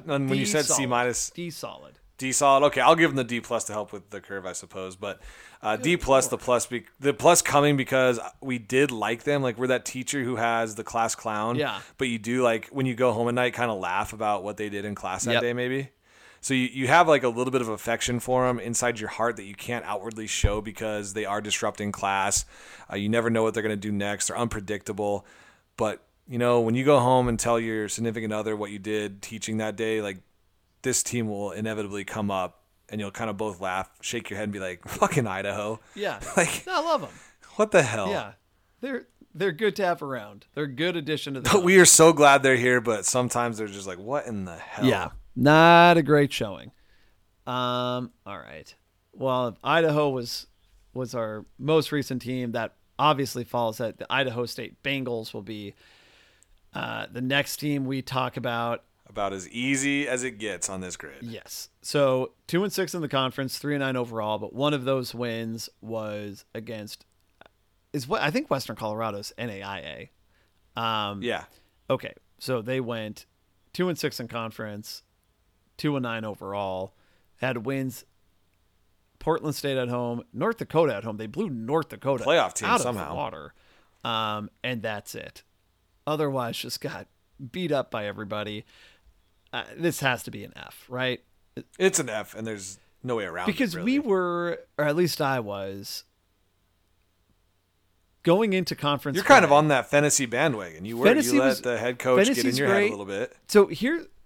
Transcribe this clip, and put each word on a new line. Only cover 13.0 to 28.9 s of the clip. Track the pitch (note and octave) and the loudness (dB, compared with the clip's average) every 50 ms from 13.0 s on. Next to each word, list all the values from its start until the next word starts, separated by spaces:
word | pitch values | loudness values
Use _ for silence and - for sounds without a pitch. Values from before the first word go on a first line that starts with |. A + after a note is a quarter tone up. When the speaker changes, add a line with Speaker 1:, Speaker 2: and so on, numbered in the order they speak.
| B2+ B2 | 2 2
Speaker 1:
home | A2 A2+ A#2 A#2+ | 2 2 0 0
at | A#2+ | 0
night, | B2 B2 B2 - | 0 0 0 0
kinda | A#2+ A#2+ A#2 G#2+ | 0 -2 -2 -2
laugh | F#2+ F#2 F2 F#2 G2 G#2 - A2+ | -2 -4 -2 -2 -2 -2 -4 -6
about | G#2+ A2 G#2 G#2 F#2+ F#2 | -4 -2 0 0 0 -2
what | G#2 G2+ | -6 -6
they | G#2+ G#2 G#2 | -6 -8 -6
did | G2+ G2+ G2+ | -6 -6 -6
in | G#2 G2+ | -6 -8
class | - - F#2 F#2 F#2+ - | -6 -6 -6 -6 -4 -2
that | A#2 A#2 | 0 0
Speaker 2:
Yep. | A#2 | 2
Speaker 1:
day, | A#2 A#2+ | 2 0
maybe. | A#2+ B2 B2 B2+ C3 C3+ C3+ - _ _ _ _ _ - - - - _ | -2 -2 -2 -2 -2 -4 -6 -8 _ _ _ _ _ -20 -20 -20 -20 _
So | - - C3+ | -4 0 2
you, | B2+ B2+ A#2+ | 2 2 0
you | A#2 C3+ C3 | -2 -2 2
have, | A#2+ D3+ E3+ F3 | 6 6 8 8
like, | D#3+ D3+ C3+ | 8 6 6
a | B2+ B2 | 4 2
little | A2+ A#2+ B2+ C3 | 0 0 -2 0
bit | B2+ B2+ | 0 0
of | A#2+ A2+ | 0 0
affection | G#2+ G2 - A2+ A#2 - - - A#2+ A#2 | -4 -6 -2 -4 -4 -2 -2 -2 -2 -4
for | - B2 B2+ B2+ B2+ | -2 0 2 2 2
'em | B2+ B2 A2+ | 2 0 -2
inside | F#2+ A#2 A#2 - B2+ A#2+ A2+ G#2+ | -4 -4 -4 -2 0 -2 -2 -4
your | G#2+ - | -8 -10
heart | - - A2+ A#2+ A2+ | -4 -2 -2 -2 -2
that | G#2+ G2 | -4 -10
you | G2 G2+ | -14 -14
can't | - - - A#2+ A#2 D2+ | -14 -8 -6 -6 -6 -6
outwardly | F#2 G#2 G2+ F#2+ A#2 A2 A2 A2 | -6 -8 -6 -6 -8 -10 -10 -8
show | G2+ - - - G#2 G#2 G#2+ | -6 -4 0 2 2 2 0
because | G2+ A2+ G2 - A2+ A2 G#2+ G#2 G2+ G2 | -4 -6 -8 -6 -6 -4 -4 -4 -6 -6
they | F#2+ A2 G#2+ | -6 -6 -4
are | G2 G2+ G#2+ | -2 -4 -4
disrupting | G#2 G#2+ - - A2+ G#2 - - G#2 G#2 | -2 -4 -4 -2 -2 -2 -2 -2 -6 -6
class. | G2 - G2+ G2 G2 G2 F#2+ G2+ - - - - - - - - - - - - | -4 -2 -2 0 0 2 0 0 0 -2 -4 -6 -14 -20 -20 -20 -20 -20 -14 -8
Uh, | - | -6
you | G2+ G2+ G#2 | -4 -2 0
never | A2+ A#2 A2+ A#2 | 0 2 2 2
know | A2+ A2+ | 2 2
what | A2 A2 | 2 0
they're | G2+ A2+ | 0 -2
gonna | G#2+ G#2+ G#2+ | -2 -2 -4
do | G2+ G2 G#2+ | -4 -4 -4
next. | G#2 G2+ G2+ G#2 G#2 G2 - - | -4 -2 -2 -4 -4 -4 -4 -4
They're | E2 A2+ | -2 -4
unpredictable. | A#2+ A2+ - A2 F#2+ G2 G#2 F#2+ - - G#2 G2 G#2 G2+ G2+ F#2+ - - - - - - _ _ _ _ _ | -4 -4 -4 -8 -6 -6 -6 -6 -6 -8 -6 -4 -2 -2 -2 -4 -6 -12 -20 -20 -20 -20 _ _ _ _ _
But | - A2 G#2+ G2 - _ _ _ _ _ - | -2 -2 -2 -2 -6 _ _ _ _ _ -8
you | B2+ A#2 | -2 0
know, | A#2+ B2 A#2+ A#2+ | 2 4 4 4
when | A2+ A2+ A#2 | 4 4 2
you | B2+ C3 | 2 4
go | D3 D3 B2+ | 6 6 6
home | A#2+ B2+ C3 B2+ B2 B2 | 6 6 6 6 4 2
and | A2+ G#2 | 0 0
tell | - A#2 A#2 A#2 | 0 2 2 2
your | A2+ A2+ A2 G#2+ G#2+ G2 | 0 0 -2 -2 -4 -4
significant | - A2+ A#2 A#2 G#2+ A#2 A2 G#2+ | -4 -4 -4 -4 -4 -4 -4 -4
other | G#2+ G#2+ G#2 A2 G#2+ | -4 -2 -2 -2 -2
what | G#2 G#2 G2+ | -4 -4 -6
you | G#2 G2+ | -8 -10
did | F#2+ G#2+ | -6 -4